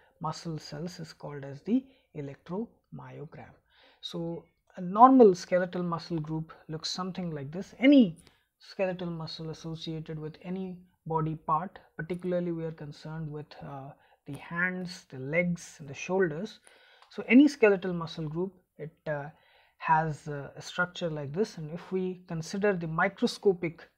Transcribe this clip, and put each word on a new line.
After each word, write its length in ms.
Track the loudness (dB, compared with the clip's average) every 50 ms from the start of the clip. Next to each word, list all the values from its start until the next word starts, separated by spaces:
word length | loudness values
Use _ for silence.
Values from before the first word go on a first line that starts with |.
| _ _ _ -8
muscle 380 | -6 -6 -6 -6 -8 -8 -8 -8
cells 400 | -10 -12 -12 -10 -10 -10 -10 -12
is 120 | -16 -16
called 320 | -16 -16 -14 -12 -12 -12 -12
as 180 | -12 -14 -8
the 220 | -2 0 0 0 0 -4 _ _ _ _ -12
electromyogram. 1400 | -12 -12 -12 -14 -16 -12 -10 -8 -8 -8 -10 _ _ _ _ -18 -18 -16 -16 -16 -16 -16 -16 -16 -18 -20 -20 -20 _ _ _ _ _ -20 _ _ _
So 440 | -14 -10 -8 -8 -6 -6 -8 -10 -12 _ _ _ _ _ -12
a 40 | -8
normal 520 | -6 2 8 10 10 12 12 12 10 10 8
skeletal 480 | 6 2 0 0 0 0 0 -2 -4
muscle 380 | -2 -2 -4 -4 -4 -4 -4 -4
group 340 | -4 -4 -4 -6 -6 -8 -14 -18 _
looks 240 | -12 -10 -8 -8 -6
something 400 | -6 -6 -6 -6 -6 -6 -8 -6
like 200 | -6 -8 -8 -8
this. 220 | -8 -10 -10 -12 -2 4
Any 380 | 8 10 10 10 8 8 4 -4 -16 _ _ _ _ _ _ _
skeletal 500 | -20 -10 -4 -2 -2 -2 -2 -4 -6 -6
muscle 400 | -6 -8 -8 -10 -10 -10 -10 -12
associated 680 | -12 -10 -10 -10 -10 -10 -8 -8 -8 -8 -8 -8 -10
with 200 | -8 -10 -10 -12 -12 -10
any 340 | -8 -8 -6 -8 -8 -10 -14 -18 _ _ _ -6
body 300 | -2 -2 0 0 -2 -4
part, 440 | -4 -2 -2 0 0 -2 -6 -12 -16 -20 _ _
particularly 540 | -10 -8 -6 -6 -4 -2 -2 0 0 0 -2
we 140 | -4 -4 -6
are 60 | -8
concerned 600 | -8 -10 -14 -14 -14 -14 -12 -10 -8 -8 -8 -8
with, 160 | -8 -10 -12 -14 -16 -16 -14
uh, 260 | -12 -12 -12 -14 -16 -18 _ _ _ _ _ _
the 60 | -14 -14
hands, 720 | -12 -12 -8 -4 -2 -2 -2 -2 -4 -8 -10 -12 -14 -16 _
the 100 | -12 -10
legs 560 | -6 -2 0 0 2 0 -2 -4 -8 -14 -20 -18
and 80 | -16
the 60 | -16 -14
shoulders. 680 | -10 -6 -2 0 2 2 0 0 -4 -8 -10 -12 -16 _ -20 -20 -20 -20 _ _ _ -20 -14
So 140 | -12 -8 2
any 200 | 6 8 8 8
skeletal 460 | 8 6 6 6 6 6 4 0 -2 -4
muscle 340 | -4 -6 -6 -6 -6 -6
group, 260 | -4 -4 -4 -4 -6 -8 _ _ _ _
it, 180 | -14 -14 -14 -14 _ -8
uh, 220 | -6 -6 -6 -6 -10 -14 _ _ _ _ _ _ _ _
has, 500 | -4 2 2 4 4 4 0 -4 -6 -8
uh, 220 | -10 -8 -8 -10 -12 -14
a 60 | -16
structure 480 | -16 -6 -4 -2 -2 -2 -4 -6 -6 -6
like 220 | -4 -6 -8 -4
this, 260 | -2 -2 -4 -4 -6
and 120 | -10 -10 -10
if 200 | -10 -12 -8 -4
we 300 | -4 -2 -2 -4 -6 -8 -10
consider 460 | -8 -8 -8 -6 -6 -4 0 2 2 2
the 140 | 0 -2
microscopic, 960 | -2 0 0 0 0 0 0 -2 -2 0 2 4 4 4 4 0 -6 -6 -8 -18 -20 _